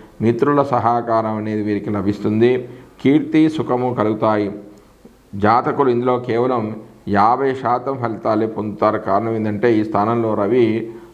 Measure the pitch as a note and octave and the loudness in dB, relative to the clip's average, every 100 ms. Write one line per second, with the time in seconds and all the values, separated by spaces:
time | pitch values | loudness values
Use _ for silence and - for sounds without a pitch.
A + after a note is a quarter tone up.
0 | - - G#2+ A#2 C3+ D3 C3+ B2 A2 A#2+ | -16 -2 0 2 2 2 2 0 2 0
1 | A2+ A2+ A2 G#2+ G#2+ G#2+ G#2 G2+ G#2 G#2 | 0 0 0 -4 -4 -4 -2 -2 -2 -2
2 | F#2+ G2+ F#2+ A2 A#2+ B2+ B2 - - - | -2 -2 0 4 4 2 -4 -14 -20 -2
3 | C3 D3+ - D#3 D#3 C#3 A#2+ B2 B2 A2+ | 2 2 2 2 2 0 -2 -2 -2 0
4 | G#2+ G#2+ A2 G#2+ G2+ G2+ - - - _ | -2 0 0 0 -2 -6 -14 -20 -20 _
5 | - _ _ G2 G#2 A#2+ D3 D3 C3+ A#2+ | -20 _ _ -2 2 2 2 0 2 2
6 | B2+ B2 A#2+ A2+ B2+ B2 G#2+ A2+ - - | 0 -2 -2 -2 0 -2 -4 -8 -16 -16
7 | - G2+ G#2+ B2+ C3+ B2+ B2 B2 C3+ C3 | -2 2 4 2 0 -2 -2 -2 -2 -4
8 | A#2 G2+ A2 G#2+ A2 A2 G#2+ F#2+ G#2+ G#2+ | -4 -4 -2 0 0 -4 -6 -2 0 0
9 | - G2 A2+ A2+ G#2+ G#2 A#2+ A2 G#2+ G2+ | 0 0 0 -2 -2 0 2 2 0 0
10 | G#2+ A#2+ A2 G#2 G2+ B2 A2 A2+ A2+ - | 0 0 0 0 2 2 2 0 -4 -12
11 | - | -16